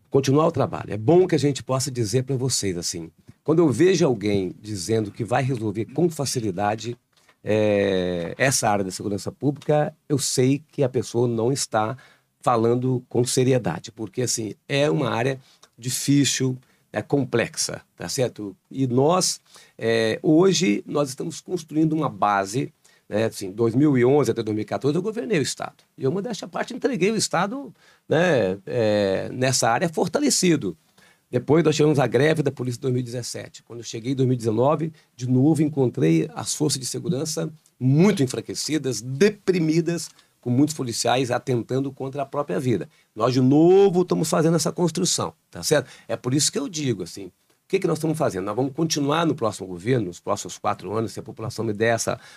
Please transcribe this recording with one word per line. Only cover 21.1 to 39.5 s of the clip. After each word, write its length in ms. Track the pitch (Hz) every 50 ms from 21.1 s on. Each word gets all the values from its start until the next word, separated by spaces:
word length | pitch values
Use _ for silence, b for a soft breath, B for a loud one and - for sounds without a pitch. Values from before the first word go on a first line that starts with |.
estamos 300 | 127 - 170 165 - -
construindo 520 | - - 185 175 165 - 151 151 160 156 151
uma 160 | 160 151 127
base, 640 | 110 98 104 104 104 101 98 98 101 127 147 147 - _ _ b b b b b
né, 160 | - 104 110
assim, 260 | 110 - - 101 95
dois 240 | 95 107 117 117 104
mil 240 | 123 147 156 139 127
e 60 | 120
onze 260 | 123 139 147 139 -
até 100 | - 117
dois 140 | 113 107 107
mil 80 | 107 107
e 40 |
quatorze, 300 | - 110 101 - 139 151
eu 60 | 170 170
governei 360 | 220 214 226 262 254 214 165
o 40 | 127
Estado. 400 | - - - - - - _ _ _ _ -
E 60 | -
eu, 80 | 135 131
modéstia 340 | 131 - 240 233 - -
à 20 | 190
parte, 240 | - 185 - - 247
entreguei 380 | 269 - 302 269 185 160 202
o 60 | 226
Estado, 580 | 208 - - - 160 185 202 233 277 277 233 - b b b b b b b
né, 480 | - 151 175 180 160 127 104 92 92 98 -
é, 640 | - - 120 113 107 104 104 104 98 95 95 98 101 -
nessa 360 | 117 127 131 131 - - 117
área 200 | 113 127 175 170
fortalecido. 880 | 160 - 196 170 - - 294 269 - - - 180 165 143 - 95 82 - _ b b b b b b b b b
Depois 340 | - 123 123 - 139 165 170
nós 140 | 156 151
tivemos 220 | 151 151 151 156 -
a 80 | 135
greve 360 | 117 104 120 135 151 156 160 147
da 80 | 139
polícia 280 | 127 - 123 127 120 117
em 40 | -
dois 120 | 135 127
mil 60 | 123
e 40 | 127
dezessete. 580 | 120 117 127 117 - - 113 107 107 - - -
Quando 160 | - 113 120
eu 40 | 113
cheguei 280 | - - 117 110 123 139
em 20 |
dois 140 | 131 131 123
mil 60 | 127
e 40 | 120
dezenove, 540 | 110 117 107 110 127 139 156 156 156 165 156 b b b b
de 140 | - 127 123
novo 320 | 127 127 131 151 160 131
encontrei 680 | 160 147 151 143 131 120 120 - 135 160 165 160 156 156 -
as 200 | - 113 - -
forças 240 | - 156 151 - 135
de 80 | 131
segurança 680 | - - 127 123 120 117 127 156 156 156 160 165 156 - - _ _ _ -
muito 440 | 123 131 135 151 175 208 208 196 139
enfraquecidas, 800 | 123 - - 107 - 98 - - - 147 156 143 131 123 104
deprimidas, 1080 | 107 131 131 139 196 214 208 - _ -